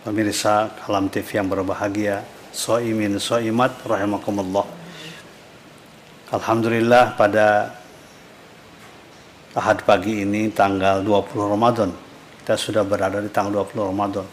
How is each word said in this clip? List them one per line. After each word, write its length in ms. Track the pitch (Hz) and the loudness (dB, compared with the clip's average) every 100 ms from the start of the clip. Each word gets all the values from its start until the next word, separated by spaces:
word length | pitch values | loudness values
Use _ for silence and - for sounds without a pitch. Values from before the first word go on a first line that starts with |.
Pemirsa 720 | - 107 104 101 107 104 107 - | -4 -2 -2 0 2 2 0 -6
Kalam 320 | - 104 95 | -4 -2 0
T 80 | 107 | -4
V 240 | 98 107 | -4 -2
yang 80 | 95 | -2
berbahagia, 720 | 95 95 92 104 101 104 98 - - - - | -2 -4 -4 -4 -2 -2 -4 -6 -18 -16 -10
soimin, 640 | - 113 120 110 104 98 | -2 0 0 -2 0 -2
soimat 640 | - 120 113 113 127 127 | -2 -2 0 0 0 -2
rahimakumullah. 800 | - 107 101 98 - 101 92 98 - - 85 - - - - - - - - - - - - - - | -4 -2 -2 -4 -4 -4 -2 -2 -2 -6 -18 -18 -16 -18 -20 -20 -20 -20 -20 -20 -20 -20 -20 -20 -8
Alhamdulillah, 880 | 113 - 113 113 117 113 120 120 - | -6 -2 0 0 0 4 6 6 4
pada 560 | 107 107 107 104 110 - - - - - - - - - - - - - - - - - - | 2 4 4 4 0 -8 -20 -20 -20 -20 -20 -20 -20 -20 -20 -20 -20 -20 -20 -20 -20 -20 -8
Ahad 320 | - 117 104 | -4 0 0
pagi 400 | - 104 92 110 | 4 2 2 -2
ini, 240 | 98 104 107 | 0 0 -2
tanggal 560 | 104 98 98 95 98 | 2 2 4 2 2
dua 160 | 98 101 | 4 2
puluh 320 | 98 110 104 | 2 -4 -2
Ramadan, 480 | 104 117 113 98 - - - - - | 2 4 4 0 -2 -16 -20 -20 -20
kita 160 | - 110 | -2 -2
sudah 240 | - 107 | 0 0
berada 400 | 98 101 95 98 | 0 0 0 -2
di 80 | 104 | -4
tanggal 240 | - 101 101 | -2 -2 -2
dua 80 | |
puluh 240 | 98 - 101 | -4 -4 -4
Ramadan. 400 | 95 101 98 95 | -2 -2 -4 -8